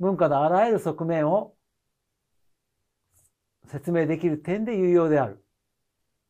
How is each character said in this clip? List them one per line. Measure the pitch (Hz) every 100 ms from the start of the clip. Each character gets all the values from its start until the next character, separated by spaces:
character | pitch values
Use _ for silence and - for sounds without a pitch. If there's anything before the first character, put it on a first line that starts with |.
文 | 185 180
化 | 165
の | 139
あ | 151
ら | 180 233
ゆ |
る | 214
側 | 175 151
面 | 165 165 151
を | 190 214 _ _ _ _ _ _ _ _ _ _ _ _ _ _ _ _ _ _ _ _ _ -
説 | 143 -
明 | 170 156
で | 160
き | 175
る | 151
点 | - 196
で | 220
有 | 214 180
用 | 175 160
で | 151
あ | 120
る。 | 101 _ _ _ _ _ _ _ _ _